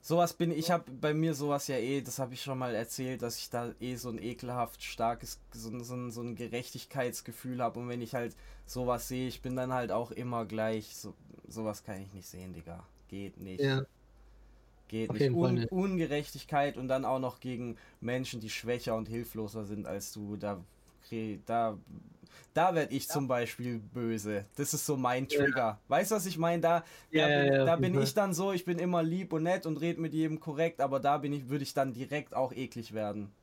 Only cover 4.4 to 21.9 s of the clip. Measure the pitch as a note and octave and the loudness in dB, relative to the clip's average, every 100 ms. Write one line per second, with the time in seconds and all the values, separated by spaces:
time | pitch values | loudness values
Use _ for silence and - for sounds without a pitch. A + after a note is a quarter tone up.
4.4 | B2 B2 A#2 - - - A#2 A#2 - - | -4 -2 -2 -4 -12 -2 0 0 -6 -12
5.4 | - A#2 A2+ B2 A#2+ B2 B2 A2+ A#2+ A#2 | -14 -12 -8 -8 -6 -6 -6 -6 -8 -6
6.4 | A#2 A#2+ B2 B2 - C#3 B2 A#2 - A#2 | -6 -6 -6 -12 -8 -2 -2 -2 -10 -10
7.4 | B2+ B2 A#2 A#2 A#2+ A#2+ A2+ B2+ A#2+ - | -8 0 0 0 -6 -4 -4 -2 -4 -6
8.4 | - - - C3 B2 B2 - B2+ B2+ A#2 | -18 -18 -8 -2 0 0 0 -2 -2 -4
9.4 | B2 B2+ B2+ B2+ A#2+ G#2 A#2+ - B2 A#2 | -4 -2 0 0 0 0 -2 -6 -4 -2
10.4 | G#2+ A2 A2 A2 G#2+ - G#2+ - - - | -2 0 0 0 -4 -12 -14 -16 -20 -20
11.4 | - A2 A2 G#2 - F#2+ F#2+ G2 F2+ F2 | -14 -6 -4 -6 -8 -10 -10 -14 -14 -12
12.4 | F#2 E2+ E2 E2+ - - - G2 G2 - | -12 -12 -12 -14 -16 -20 -14 -10 -10 -10
13.4 | G2 F#2 C#3 C3 C3+ _ _ - - - | -10 0 2 2 -2 _ _ -20 -20 -20
14.4 | - - - _ - A2 A2+ A2+ C#3 A#2 | -20 -20 -20 _ -8 -4 -2 2 4 6
15.4 | C3 A#2+ A2+ F#3 G3 F#3 D#3+ D3 D3+ C#3 | 4 4 2 0 0 2 0 -2 -4 -12
16.4 | - D3 C#3+ - B2+ C3 C3 C3 C3 - | -2 2 2 0 0 0 2 0 -2 -4
17.4 | B2+ B2 B2 A#2 - - A2+ B2+ C3 B2 | -6 -4 -6 -8 -14 -8 -2 -2 -2 -6
18.4 | A2 - A2+ A#2+ B2+ A2+ A2 A2+ A#2 A2 | -6 -6 -2 -2 0 -2 -2 -4 -6 -4
19.4 | G#2+ A2 G2+ G#2 F2+ G2 G2 G#2+ G#2 G#2 | -4 -4 -6 -6 -4 -4 -6 -8 -6 -4
20.4 | G#2 G2 F#2 - - _ - A2+ A2 G2+ | -4 -4 -8 -20 -20 _ -8 -4 -4 -6
21.4 | - A#2 A2+ G2+ - | -2 2 2 -2 -12